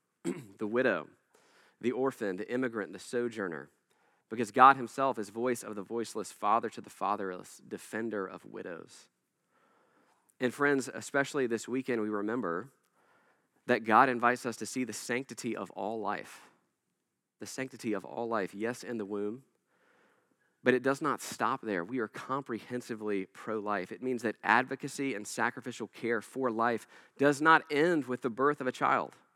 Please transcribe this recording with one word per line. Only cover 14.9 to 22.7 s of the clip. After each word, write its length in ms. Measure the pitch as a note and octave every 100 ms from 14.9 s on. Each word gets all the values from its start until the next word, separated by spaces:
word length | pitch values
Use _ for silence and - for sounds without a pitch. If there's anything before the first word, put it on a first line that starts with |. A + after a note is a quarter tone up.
sanctity 640 | A2 - B2 C3+ A2+ A#2+ A2
of 140 | G2
all 280 | - G2+ A2+
life, 420 | G2+ F#2+ - - - _ _ _ _ _ _ _ _ _
the 80 | G#2
sanctity 460 | - C3 A2+ A#2
of 120 | G2+ -
all 220 | - A#2
life, 260 | A2+ F#2
yes, 300 | G2+ A2+ B2
in 160 | G2+ A#2
the 60 | G2
womb, 360 | G2+ G#2 B2 - _ _ _ _ _ _ _ _ _ _ _
but 100 | B2+
it 100 | B2+
does 180 | C3 C3+
not 200 | D#3 A#2
stop 400 | - - A2+ B2+
there. 240 | A2 F#2 F2
We 140 | C3
are 100 | A2
comprehensively 1200 | - - C3+ C3+ A2 -